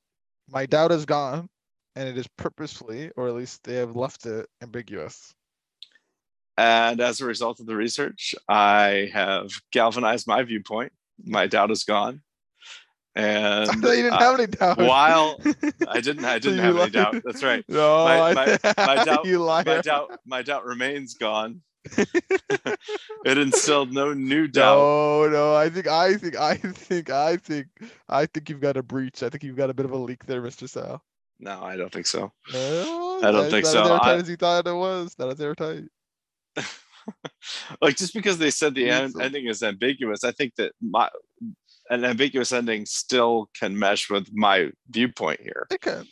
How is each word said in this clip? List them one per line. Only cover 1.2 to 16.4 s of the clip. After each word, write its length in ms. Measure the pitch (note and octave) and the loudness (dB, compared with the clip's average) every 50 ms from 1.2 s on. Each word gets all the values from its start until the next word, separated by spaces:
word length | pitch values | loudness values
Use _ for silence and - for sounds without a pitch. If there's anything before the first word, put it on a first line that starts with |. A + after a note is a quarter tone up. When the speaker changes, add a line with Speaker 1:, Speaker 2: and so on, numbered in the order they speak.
| C#3+ B2+ C#3 E3 F3 - _ _ _ _ _ _ _ _ _ | 0 -2 -4 -6 -8 -12 _ _ _ _ _ _ _ _ _
Speaker 1:
and 100 | C3+ C3+ C3 | -10 -10 -8
it 100 | B2 B2+ | -8 -8
is 80 | B2 - _ | -10 -10 _
purposefully, 720 | - - D#3 - - D3+ C#3+ - - B2 A2 A2 C3 D#3 E3+ - | -10 -10 -8 -8 -10 -12 -14 -14 -16 -14 -12 -12 -12 -12 -12 -8
or 100 | B2+ B2 | -6 -6
at 80 | B2 A#2+ | -4 -4
least 300 | A#2+ B2+ - - - - | -6 -10 -12 -16 -16 -12
they 120 | A#2+ B2 | -8 -6
have 200 | B2 B2 A#2 A#2 | -6 -6 -4 -4
left 300 | A#2+ B2+ A#2 - - - | -6 -6 -6 -8 -12 -10
it 200 | A#2 G#2+ A2+ - - _ _ | -10 -8 -8 -10 -12 _ _
ambiguous. 680 | B2 A#2 A2+ A#2+ A2 G2+ G#2 F2 D2+ - - - - - _ _ _ _ _ _ _ _ _ _ - - _ _ _ _ _ _ _ _ _ _ _ _ _ - | -18 -14 -14 -14 -12 -12 -12 -12 -12 -12 -14 -18 -20 -20 _ _ _ _ _ _ _ _ _ _ -20 -20 _ _ _ _ _ _ _ _ _ _ _ _ _ 2
Speaker 2:
And 420 | A2+ A#2 A2+ A2+ A#2 A#2 A#2+ A#2 | 4 4 4 4 4 2 2 0
as 220 | B2 B2 A2+ - | 0 -2 -2 -4
a 20 | C3+ | -6
result 320 | A#2+ G#2+ A#2+ A#2+ A#2 A#2 - | -6 -6 -4 -6 -6 -6 -8
of 60 | A2+ | -10
the 80 | A2+ A2 | -6 -4
research, 600 | G#2 A2+ A2+ - D3 C#3+ - - - - - - - - - | -4 -4 -4 -4 -4 -6 -6 -8 -10 -10 -10 -10 -8 -2 0
I 600 | G#2 G#2+ G2+ G2+ G#2 G#2 G2+ G2+ G2+ G2 G2+ F#2+ G2+ | 4 4 6 6 6 6 4 4 2 0 -2 -2 -2
have 360 | G2+ F#2 G2 G2 F2+ G2+ G2 - - - _ | -2 -2 0 -2 -4 -4 -8 -12 -16 -12 _
galvanized 540 | - A#2+ A2+ A#2 A2 B2 A#2+ A2 A#2+ A2+ - | 0 2 2 2 2 0 0 0 0 -2 -2
my 160 | A#2 G#2 C3 | -2 0 0
viewpoint. 500 | B2+ A#2 A2+ G#2 - - G#2+ A2+ C3 C#3+ - _ _ _ _ - - | 0 -2 -6 -8 -6 -6 -6 -6 -6 -8 -12 _ _ _ _ -18 -10
My 220 | - A#2 G2+ F#2 | -4 0 0 0
doubt 240 | F#2+ G#2+ G2+ G2+ G#2+ | 2 2 2 2 2
is 140 | A2 - - | 0 -2 -2
gone. 360 | G#2 G#2 G2+ G#2 A#2+ C3+ D3 _ _ _ _ _ _ _ _ - - | -2 0 0 0 -2 -6 -10 _ _ _ _ _ _ _ _ -20 -20
Speaker 1:
<laughs> 440 | - - - _ _ _ _ _ - | -20 -20 -20 _ _ _ _ _ -4
I 40 | A2+ | -2
Speaker 2:
And, 440 | G#2+ G#2 G#2+ G#2+ G#2+ G#2 G2+ G#2+ G#2+ - A3 A3 | 0 0 0 0 0 2 2 2 0 0 0 2
Speaker 1:
thought 140 | A3 A#3+ A#3+ | 2 4 4
you 60 | A#3+ | 4
didn't 100 | A#3+ A#3+ | 2 2
Speaker 2:
uh, 60 | - - | 4 6
Speaker 1:
have 200 | A#3+ B3+ C4 B3 | 6 6 6 4
any 60 | A3+ | 2
doubt. 300 | F#3 - - F#3+ F3 - - | 0 0 2 2 2 4 4
Speaker 2:
while 640 | F3+ B2+ C3 C#3 D3+ D#3+ E3 D#3+ D#3 D#3 - - - D4 - - D4+ | 4 6 6 6 6 6 6 6 4 2 0 -2 -2 -2 -2 0 -4
Speaker 1:
<laughs> 240 | D4 - - E4+ - | -4 -2 -4 -4 -2
Speaker 2:
I 120 | A#2 A#3+ | -2 -2
didn't, 220 | A#3 C#4+ D3+ - B3 | -2 -2 -2 -2 -2
I 80 | B3 A#2+ | -2 0
Speaker 1:
So 160 | A2 | 0